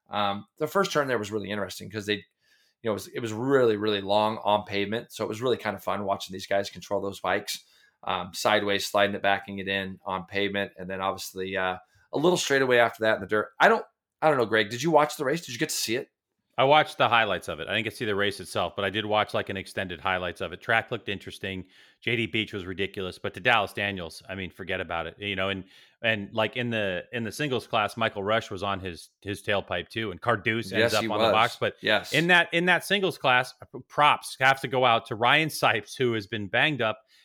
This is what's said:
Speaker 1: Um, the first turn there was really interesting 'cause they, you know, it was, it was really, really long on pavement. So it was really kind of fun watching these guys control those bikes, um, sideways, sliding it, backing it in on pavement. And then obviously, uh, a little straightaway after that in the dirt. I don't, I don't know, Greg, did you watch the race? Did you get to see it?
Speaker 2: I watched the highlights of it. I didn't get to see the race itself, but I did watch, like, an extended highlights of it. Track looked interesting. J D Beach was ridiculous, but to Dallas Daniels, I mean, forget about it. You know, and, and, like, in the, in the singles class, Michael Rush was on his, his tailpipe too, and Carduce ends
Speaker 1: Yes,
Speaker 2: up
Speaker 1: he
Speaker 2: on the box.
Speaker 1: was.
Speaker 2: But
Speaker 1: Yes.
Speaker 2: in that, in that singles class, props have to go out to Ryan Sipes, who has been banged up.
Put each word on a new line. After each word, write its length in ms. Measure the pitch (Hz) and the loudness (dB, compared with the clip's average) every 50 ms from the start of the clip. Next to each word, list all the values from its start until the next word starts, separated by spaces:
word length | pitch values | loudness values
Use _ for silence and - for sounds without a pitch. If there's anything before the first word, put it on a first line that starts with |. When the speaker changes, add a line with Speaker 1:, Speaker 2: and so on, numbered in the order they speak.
| _ - | _ -8
Speaker 1:
Um, 360 | - 104 104 101 101 104 104 _ _ - | -4 -2 -2 -2 -2 -4 -8 _ _ -6
the 80 | 156 | -6
first 260 | 147 - 196 190 180 | -2 0 0 0 2
turn 160 | - 151 143 135 | 0 0 0 0
there 100 | 123 110 | 0 -2
was 140 | 104 98 | -2 -4
really 180 | 107 107 98 95 | -6 -6 -4 -4
interesting 400 | 104 104 98 95 - - 110 104 | -4 -4 -6 -6 -8 -12 -14 -10
'cause 160 | 101 110 98 | -10 -8 -2
they, 100 | 101 104 98 - _ _ _ _ _ _ _ _ _ _ _ | -2 -4 -4 -4 _ _ _ _ _ _ _ _ _ _ _
you 60 | - 113 | -4 -4
know, 40 | |
it 20 | 104 | -4
was, 140 | 98 - - | -4 -6 -10
it 120 | - 139 | -10 -6
was 120 | 123 110 | -6 -6
really, 440 | 107 107 123 135 139 135 123 113 107 | -4 -4 0 4 4 6 6 6 4
really 240 | 101 104 107 104 98 | 2 0 -2 -2 -2
long 380 | 98 95 101 107 107 107 110 - - | 0 2 2 4 4 2 0 -2 0
on 200 | 101 104 104 95 | 2 2 2 0
pavement. 480 | - 98 101 101 98 107 120 - - | -2 -4 -4 -2 -2 -4 -6 -8 -10
So 120 | - - 110 | -8 -6 -6
it 40 | 95 | -6
was 120 | 110 107 | -4 -4
really 160 | 123 131 113 | 0 -2 -2
kind 200 | 101 - 110 101 | 0 -2 -6 -6
of 80 | 98 - | -6 -4
fun 200 | - 92 101 101 | -4 -4 -4 -2
watching 280 | 95 98 101 - - | -2 -4 -4 -4 -10
these 140 | 95 95 - | -12 -10 -6
guys 240 | - 98 101 101 - | -2 0 0 0 -2
control 300 | - 92 - - 104 98 | -8 -14 -8 -4 -4 -4
those 200 | 95 98 95 - | -4 -4 -8 -6
bikes, 440 | - 92 95 104 107 - - - - _ _ _ _ _ _ _ - | -2 -2 -2 -2 -2 -6 -10 -10 -10 _ _ _ _ _ _ _ -6
um, 280 | - 95 92 90 95 87 | -4 -4 -4 -4 -6 -6
sideways, 520 | - - 113 107 104 101 101 101 98 - | -2 2 2 2 2 2 0 -2 -2 -2
sliding 280 | - - 101 101 98 101 | 0 2 2 2 2 0
it, 80 | 98 | 0
backing 360 | - 101 98 95 - - 101 98 | 2 2 2 0 -2 -8 -10 -8
it 100 | 92 98 | -4 -2
in 320 | 98 98 95 95 95 90 - | -2 -2 -2 -4 -10 -10 -8
on 200 | 98 95 92 87 | -6 -6 -6 -6
pavement. 480 | - 98 98 101 98 95 101 98 98 - | -4 -4 -2 -2 0 0 -2 -4 -4 -6
And 120 | - 92 90 | -14 -10 -10
then 120 | 95 95 | -6 -4
obviously, 560 | 95 95 95 95 - - - 95 92 95 95 | -4 -4 -4 -6 -8 -12 -8 -8 -8 -6 -4
uh, 200 | 95 92 92 90 90 - _ _ _ _ - | -2 -2 -2 -4 -4 -10 _ _ _ _ -6
a 60 | - 139 | -4 0
little 200 | 147 180 180 - | 2 2 2 2
straightaway 400 | - - 139 135 135 127 123 120 | 0 2 2 2 4 4 6 6
after 260 | 117 113 - - 110 | 4 4 2 0 0
that 120 | 110 110 | 2 2
in 40 | 95 | 0
the 60 | 98 | -2
dirt. 240 | 90 107 107 - - _ - | -2 -2 -2 -2 -2 _ 4
I 80 | 151 196 | 6 6
don't, 160 | 226 - - - _ _ _ _ _ - | 6 4 0 -8 _ _ _ _ _ 0
I 80 | 151 156 | 2 2
don't 80 | 147 | 4
know, 100 | 131 117 | 4 2
Greg, 220 | 101 113 110 107 101 | 2 2 2 2 2
did 120 | 120 120 | -2 -2
you 80 | 139 170 | 0 4
watch 260 | 156 147 151 151 - | 4 4 4 4 0
the 80 | - 147 | -4 -2
race? 220 | 131 151 175 - | -2 -2 -2 -6
Did 60 | - | -8
you 60 | 120 113 | -6 -4
get 100 | 151 - | -4 -4
to 60 | - | -2
see 220 | - - - 110 | -4 -2 -2 -2
it? 120 | 131 151 _ _ _ _ _ _ _ _ _ - - | -4 -4 _ _ _ _ _ _ _ _ _ 0 2
Speaker 2:
I 60 | 131 | 6
watched 340 | 135 147 156 147 147 - - | 6 8 6 6 2 0 0
the 100 | 131 113 | 2 4
highlights 400 | 117 117 113 101 95 87 - - | 4 4 4 4 0 -2 -2 -6
of 120 | 85 76 | -6 -6
it. 80 | 80 - | -4 -2
I 40 | |
didn't 120 | 98 110 107 | -2 -2 -2
get 60 | 110 | -4
to 60 | - | -6
see 80 | - 123 | -6 -4
the 100 | 107 101 | -2 0
race 240 | 98 101 104 95 - | 0 0 -2 -2 -6
itself, 360 | 90 - - 107 92 85 - | -10 -6 -4 -2 -2 -2 -2
but 80 | - 98 | -2 -4
I 60 | 98 | -2
did 160 | 95 110 104 | -2 -2 -2
watch, 260 | 104 107 107 104 - | 0 2 2 2 0
like, 160 | - 110 98 - | -2 -4 -4 -4
an 80 | 104 | -6
extended 420 | 95 92 - - 110 98 90 87 76 | -8 -8 -8 -8 -8 -6 -6 -8 -4
highlights 440 | - 95 92 90 90 87 85 - | -2 -2 0 0 -2 -4 -6 -6
of 100 | 95 85 | -8 -8
it. 80 | 82 - | -10 -10
Track 300 | - - 113 113 107 - | -4 0 0 0 0 -2
looked 180 | 123 107 - - | -8 -8 -6 -8
interesting. 560 | 101 95 - 95 - - - 98 95 92 90 _ _ _ - _ _ _ | -8 -8 -8 -14 -14 -10 -8 -8 -8 -8 -10 _ _ _ -20 _ _ _
J 140 | - 113 120 | -2 -2 0
D 100 | 117 113 | 0 -2
Beach 260 | - - 110 107 - | -2 -2 -4 -4 -4
was 140 | - 101 87 | -6 -10 -8
ridiculous, 520 | 92 95 87 98 92 - 101 92 92 - - | -8 -6 -6 -6 -6 -6 -6 -8 -8 -8 -8
but 140 | - 101 - | -8 -10 -8
to 60 | 101 | -2
Dallas 320 | 90 123 117 110 98 95 | 2 2 4 4 2 0
Daniels, 500 | - 113 104 101 98 92 85 82 - - - - | -2 -2 -2 -2 -2 -4 -8 -10 -12 -14 -12 -10
I 60 | 95 | -8
mean, 160 | 98 95 85 | -8 -8 -10
forget 280 | - - 95 85 92 92 | -10 -12 -8 -6 -4 -4
about 280 | 92 82 87 85 80 | -4 -4 -4 -4 -6
it. 80 | 82 - - | -6 -8 -8
You 180 | 101 101 98 | -6 -6 -2
know, 120 | 92 95 98 | -2 -2 -2
and, 160 | 98 95 92 - - - - _ _ - | -2 -4 -6 -12 -18 -20 -20 _ _ -4
and, 260 | - 113 110 104 101 98 - | -2 0 0 0 -4 -6 -2
like, 220 | 110 110 107 - | -2 -2 0 -2
in 120 | 123 120 120 | -4 -4 -2
the, 360 | 117 110 104 95 90 90 - - | -2 -2 0 0 -2 -4 -6 -6
in 120 | - 120 113 | -6 -6 -6
the 80 | 104 | -6
singles 340 | - - 151 143 127 113 - | -6 -4 -4 -2 -2 -4 -4
class, 300 | - - 113 104 101 - | -2 0 0 0 0 -2
Michael 260 | 117 113 113 - 104 | -2 -2 -2 -2 -2
Rush 280 | 95 101 110 113 - - | 0 2 0 0 0 -2
was 120 | 104 90 | -8 -6
on 180 | 101 101 98 95 | -4 -4 -4 -4
his, 280 | 95 92 82 78 - - _ _ | -4 -8 -10 -10 -16 -20 _ _
his 200 | - 98 104 - | -8 -8 -8 -6
tailpipe 460 | - 107 104 98 - - - - - - | -2 0 0 0 0 -2 -6 -6 -6 -6
too, 220 | - 113 113 104 | -6 -6 -6 -6
and 100 | 90 87 | -6 -4
Carduce 520 | - 120 117 101 - 113 110 117 117 95 | 0 0 0 0 0 -2 -2 -2 -4 -2
ends 200 | - 110 113 117 | 0 2 2 2
Speaker 1:
Yes, 20 | 107 | 2
Speaker 2:
up 80 | 107 | 0
Speaker 1:
he 60 | 110 110 | 0 0
Speaker 2:
on 100 | 107 107 | 0 2
the 120 | 113 110 | 4 4
box. 240 | 104 107 120 117 - | 6 6 4 4 2
Speaker 1:
was. 40 | - | -2
Speaker 2:
But 160 | 120 104 - - | -2 -4 -2 -2
Speaker 1:
Yes. 320 | - 107 107 101 - - | 0 2 2 2 2 2
Speaker 2:
in 140 | - 143 165 | 2 2 4
that, 260 | 175 180 175 170 - | 6 6 4 4 4
in 140 | - 170 175 | 0 0 4
that 180 | 180 175 165 - | 4 2 2 2
singles 320 | - 190 202 190 175 160 | 0 0 2 0 0 -2
class, 380 | - - 139 127 123 127 - - - - - - 123 - _ | 0 2 4 4 4 4 0 -8 -18 -20 -18 -16 -18 -16 _
props 480 | - - 147 147 123 - - - - - | 2 6 6 6 6 4 0 -8 -4 4
have 200 | 131 131 135 - | 4 4 4 4
to 80 | - 123 | 0 -2
go 160 | 135 127 127 | 0 4 6
out 220 | 120 117 117 - | 6 6 4 2
to 80 | - 120 | -2 -4
Ryan 340 | 104 120 120 139 151 160 151 | 2 4 4 4 4 4 0
Sipes, 480 | - - - 123 107 110 - - - | -2 2 2 2 2 2 -2 -6 -4
who 160 | - 131 120 | -2 0 0
has 140 | 113 110 98 | 0 -2 -4
been 220 | - 117 107 101 92 | -4 -6 -6 -6 -2
banged 340 | 110 120 139 156 147 117 | 2 2 2 2 2 0
up. 180 | 117 110 107 - _ _ _ _ _ | 0 -2 -2 -4 _ _ _ _ _